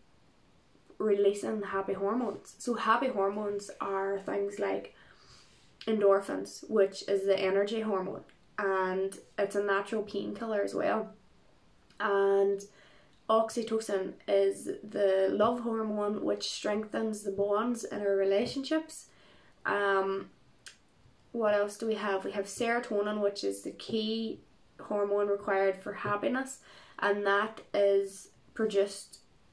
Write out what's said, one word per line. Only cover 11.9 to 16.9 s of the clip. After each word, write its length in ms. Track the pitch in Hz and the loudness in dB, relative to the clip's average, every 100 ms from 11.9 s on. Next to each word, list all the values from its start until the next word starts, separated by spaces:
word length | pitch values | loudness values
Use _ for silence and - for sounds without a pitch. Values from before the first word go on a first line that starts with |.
| _ | _
And 640 | 208 196 196 196 196 196 - - - - _ _ - | 0 4 6 6 4 2 -6 -20 -20 -20 _ _ 2
oxytocin 880 | 220 220 240 220 220 - 196 185 - - | 4 4 -2 -2 -2 -2 -2 -2 -6 0
is 440 | 196 196 190 - - | 4 4 0 -6 -8
the 460 | 208 208 196 190 190 | -6 0 2 4 2
love 300 | 196 220 247 | 4 2 2
hormone, 640 | 233 220 220 208 208 214 | -2 -2 -2 -2 -2 -2
which 260 | 208 208 - | -2 -2 -4
strengthens 720 | - 220 208 214 | -4 -2 -2 -2